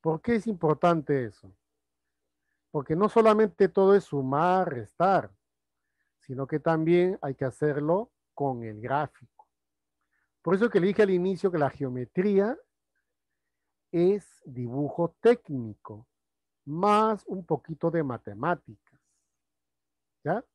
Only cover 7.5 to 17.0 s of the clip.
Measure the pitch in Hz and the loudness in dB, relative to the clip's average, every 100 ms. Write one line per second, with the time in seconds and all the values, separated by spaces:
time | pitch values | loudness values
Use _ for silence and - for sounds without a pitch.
7.5 | - 151 143 147 180 240 _ _ - 139 | -2 -2 -2 0 -2 -2 _ _ -6 -6
8.5 | 123 113 107 120 143 143 _ 120 _ _ | -6 -10 -12 -4 -4 -4 _ -20 _ _
9.5 | _ _ _ _ _ _ _ _ _ - | _ _ _ _ _ _ _ _ _ -2
10.5 | 190 233 208 180 202 202 185 180 180 196 | 0 2 2 2 2 2 2 0 -2 -2
11.5 | 175 139 - 135 123 123 - 202 196 208 | 0 -2 -2 -8 -6 -6 -2 2 2 0
12.5 | 269 _ _ _ _ _ _ _ _ _ | -4 _ _ _ _ _ _ _ _ _
13.5 | _ _ _ _ 170 180 202 - _ - | _ _ _ _ 0 2 0 -4 _ -16
14.5 | 123 120 131 147 - 170 _ 226 240 - | -10 -6 -4 -4 -2 -4 _ 2 2 -2
15.5 | 139 113 101 - 107 117 _ _ _ _ | -8 -8 -12 -18 -20 -20 _ _ _ _
16.5 | _ - 156 202 208 | _ -10 -2 2 2